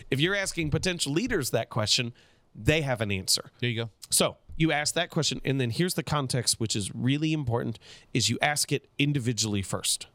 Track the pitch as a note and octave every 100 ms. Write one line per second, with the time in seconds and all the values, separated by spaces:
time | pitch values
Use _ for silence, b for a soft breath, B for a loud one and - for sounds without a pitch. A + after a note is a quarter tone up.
0 | - C3+ E3+ G3+ F#3+ - D3+ D3+ F#3 F3
1 | C#3 D#3 B3 G#3 B2 A#2 - A#2 G#2+ -
2 | A#2 b b b b - A2 D#3 C#3 A#2+
3 | G#2 F#2+ F#2 - - - B2 A2+ A#2 -
4 | - - D#3+ - - - D#3+ D3 D3 D#3+
5 | F3 E3 C#3 - C3+ C3+ A#2+ A2+ F3 F3
6 | - D3+ C3 B2+ - - A2+ A2 F#2+ A#2+
7 | A#2+ D3 D#3+ D#3 B2 A#2 B2+ A2+ B B
8 | B B2+ G#2+ - D3 D3 - C#3 - -
9 | C#3+ C#3+ A#2 G#2+ A2 G#2 F#2+ G2 - -
10 | -